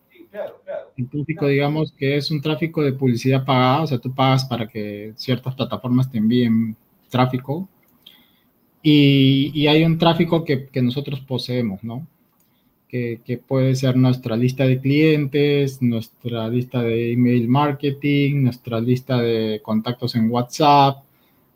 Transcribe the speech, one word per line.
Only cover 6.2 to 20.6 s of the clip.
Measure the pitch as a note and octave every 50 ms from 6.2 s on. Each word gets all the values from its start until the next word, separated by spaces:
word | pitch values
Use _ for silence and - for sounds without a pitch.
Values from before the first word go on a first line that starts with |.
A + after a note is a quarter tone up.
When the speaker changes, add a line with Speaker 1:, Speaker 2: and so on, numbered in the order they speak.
| G#2+ A2 B2 B2 B2 A#2 A2+ A2+ A2+ A2 A2 _ _ _ _ _ _ -
Speaker 2:
tráfico. | - B2 B2+ C3 C3 B2+ - - C#3+ F3 F#3+ - _ _ _ _ _ _ _ - _ _ _ _ _ _ _ _ _ _ _ _ _ _ -
Y, | D#3 D3+ D3 C#3+ C#3 C#3 C#3 C3+ C3+ C3+ C3+ C#3 D3+ C#3
y | D3+ D3
hay | D3 D3+ D#3+ E3
un | E3 D#3+
tráfico | D#3+ E3+ E3 E3 - E3+ E3 E3+ D#3+ D#3+
que, | - C#3 B2+ -
que | - - C3+
nosotros | B2 A#2+ A#2+ C#3+ C#3 C#3+ C#3 C3
poseemos, | - - B2+ A#2 - - B2 B2+ A#2 G#2+ F#2+ G2
¿no? | A#2 A#2 A2+ C3+ E3 - _ _ _ _ _ _ _ _ _ _ _ _ _ _ _ -
Que, | - B2 A#2+ A#2 A#2 - -
que | - A#2+
puede | - _ - C3+ C3+ C3 C3 C3
ser | C3 C3+ C3 B2
nuestra | B2+ B2+ B2+ B2+ B2+ - A#2 A2
lista | A2+ B2+ B2+ C3 - C3+
de | C3 C3 C3
clientes, | C3 C3+ C#3+ D3+ D#3 D#3+ D3+ D3 D3 C3+ D3 C#3+ C#3+ D3 C#3+ C#3+ C#3 C3+ C3 -
nuestra | B2+ A#2+ A#2 A2+ A2 - _ _ - A#2+ A#2 A#2 A2 A2+
lista | A#2+ B2 B2 B2+ - B2 A#2
de | A2+ A2+ A#2 A#2 A#2 A#2+
email | B2 B2 A#2+ B2 B2 A2+
marketing, | A#2 C3 C#3+ D3 D3 C#3+ - D3 C#3+ C#3 - - D3 C#3+ C#3+ C#3+ C#3 C#3+ C#3+ C3
nuestra | A2+ - - - A#2+ A#2 A2+
lista | A#2 B2 B2+ B2+ - - B2+ B2
de | A#2+ A#2 A#2 A2+ A2 A2 G#2+ G#2 -
contactos | A2+ A2 A2 A2 B2 A#2+ - B2 A#2 -
en | A#2 A2 A2+
WhatsApp, | A#2+ A#2+ B2 - - -